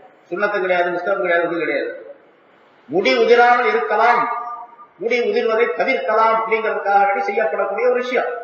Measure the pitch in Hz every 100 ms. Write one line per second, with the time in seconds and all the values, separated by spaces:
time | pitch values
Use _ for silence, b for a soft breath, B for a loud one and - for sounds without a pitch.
0 | - _ _ 180 202 202 185 180 175 170
1 | 202 196 180 170 165 165 151 139 - -
2 | - - _ _ _ _ _ _ - 165
3 | 262 247 220 240 240 240 220 226 - 214
4 | 233 - - - - - - - - -
5 | 226 214 208 226 226 220 233 - 262 247
6 | 220 220 226 226 226 220 214 196 196 202
7 | 196 196 202 214 214 - 190 208 247 247
8 | 247 240 - -